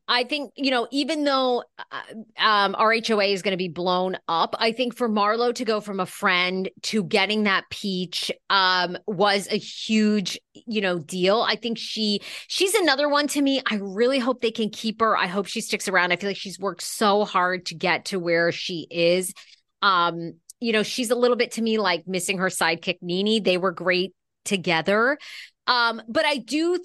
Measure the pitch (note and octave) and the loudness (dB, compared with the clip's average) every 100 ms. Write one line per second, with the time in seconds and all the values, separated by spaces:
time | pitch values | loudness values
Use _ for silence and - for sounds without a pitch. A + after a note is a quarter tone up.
0 | - B3 B3 D4+ C#4+ - C4+ B3+ - C#4 | -2 -2 0 -4 -6 -4 0 0 0 -2
1 | C#4 D4+ C#4+ C4+ B3+ A#3+ - - - C3 | -2 0 0 2 2 0 -4 -16 -14 -12
2 | - A3 - - G#3+ G#3 G3 F#3+ A3 A3+ | -12 -16 -12 0 4 4 4 4 2 2
3 | A3+ G#3 G3 F#3+ G3 F3+ F#3 E3 F3+ F3+ | 2 2 2 0 -2 -2 -4 -2 0 2
4 | F#3 F#3 - E3 A3 - A3+ A3+ B3 - | 0 -4 -2 0 0 0 0 0 -2 -2
5 | A#3+ G#3+ G3+ A#3 A#3+ A#3+ A3+ G#3+ G#3 G3 | -2 2 2 2 0 0 -2 -4 -4 -6
6 | F3+ - G3+ F3+ F3+ F#3 F#3+ - - G#3+ | -6 -2 2 2 2 -2 -4 -6 -4 -2
7 | E3 G#3 G3 G#3+ G#3 F#3 - - G3+ F#3 | 0 0 2 2 2 0 -2 -8 -4 -2
8 | F3+ - - - - G3 F#3 F#3 F3 E3+ | -2 -4 -6 -6 0 2 4 2 0 -4
9 | - F3+ G#3 G3+ - G#3 - - - A3 | -6 2 2 2 -2 -6 -6 -10 0 2
10 | G#3+ G#3+ F3 - _ - - G#3+ F#3+ F3 | 4 2 -2 -8 _ -18 -6 -2 -2 -2
11 | C#3 F#3 F3+ A3 F3 A3 A#3 A3+ - A3 | -4 0 2 4 2 -2 -4 -6 -6 -4
12 | G#3+ G3+ - - - - F#4+ G#4 D#4+ C4+ | 0 -2 -4 -14 -6 -2 2 2 2 2
13 | D4 C#4+ D4 D4 C#4 C4+ - G#3+ G3 F#3+ | 2 2 0 0 2 0 -2 -4 -4 0
14 | A#3+ C#4 A#3+ B3+ A3+ A3+ G#3+ - A3 G#3+ | 2 2 0 0 -2 -2 -4 -4 -6 0
15 | A3 F#3+ F#3 G3 G3 A#3 - G3 G#3 F#3 | 0 2 0 -2 -4 -6 -6 -6 0 2
16 | F3 F3 G3+ F#3 G3 E3+ G3 F3 - - | 2 0 -4 -6 -10 -6 -6 -6 -8 0
17 | G#3+ G#3 G#3 F#3+ F3+ F#3 - D#3+ F3+ D#3+ | 2 4 2 2 0 -2 -6 -4 0 0
18 | - G3 E3+ E3+ E3+ E3 - E3+ - E3+ | -2 -4 0 2 2 0 -6 -8 -6 0
19 | E3+ F#3 F#3 - - - _ - G3+ F3+ | 2 2 -2 -10 -20 -20 _ 0 2 4
20 | E3+ E3+ E3 E3 _ - A#3 A3 A3+ - | 2 -2 -8 -12 _ -6 0 0 0 -2
21 | A3+ B3 B3 A#3+ A3+ A3+ A3+ A3 F#3+ E3+ | -2 2 2 2 0 -2 0 2 2 0
22 | F#3 F#3 F3+ F#3+ F#3 - E3 E3+ F#3+ - | -2 -4 -2 -2 -2 0 0 0 -4 -6
23 | F3 F3+ G#3 A3 F#3 F3+ F#3 E3+ F3+ F3+ | -4 -2 2 2 2 2 0 -2 0 0
24 | F#3+ _ _ _ - G3+ F3 D#3+ D#3+ G#3 | 0 _ _ _ -4 -2 2 2 2 2
25 | B3 D4 - - - _ - B3 A#3 A3+ | 2 -2 -8 -18 -20 _ 0 2 2 -2
26 | A3+ C#4 D4+ C#4+ A3 D4+ E4+ F4 | -4 -2 0 -2 -4 -2 0 -2